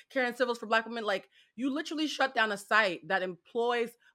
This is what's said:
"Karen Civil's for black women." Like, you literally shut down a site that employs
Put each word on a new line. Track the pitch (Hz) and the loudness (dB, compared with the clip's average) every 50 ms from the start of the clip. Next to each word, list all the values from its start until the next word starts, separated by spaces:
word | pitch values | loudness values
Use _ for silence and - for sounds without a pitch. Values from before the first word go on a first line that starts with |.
| - - | -14 -6
"Karen | - 269 254 240 - | -2 0 0 0 0
Civil's | - 254 240 233 233 | 0 0 0 0 -2
for | 226 | -2
black | 208 226 226 226 | 0 0 0 0
women." | 226 233 233 208 | 0 -6 -4 -2
Like, | 208 190 185 - - _ _ _ _ _ | -2 -2 -2 -4 -8 _ _ _ _ _
you | 214 254 277 | -4 -4 -2
literally | 262 320 330 - 330 302 311 | -2 -2 -4 -4 -4 -2 -2
shut | 277 - - 277 269 269 | -2 0 0 0 2 2
down | 233 220 214 | 2 2 2
a | 202 | 0
site | 196 - - 208 214 214 190 165 - 156 160 | -4 0 2 4 4 4 4 0 -2 -2 0
that | 190 185 | 0 0
employs | 185 185 175 - _ - - 233 233 240 240 233 233 226 - _ _ _ | 0 -2 -6 -10 _ -6 -2 0 0 0 0 0 -2 -4 -8 _ _ _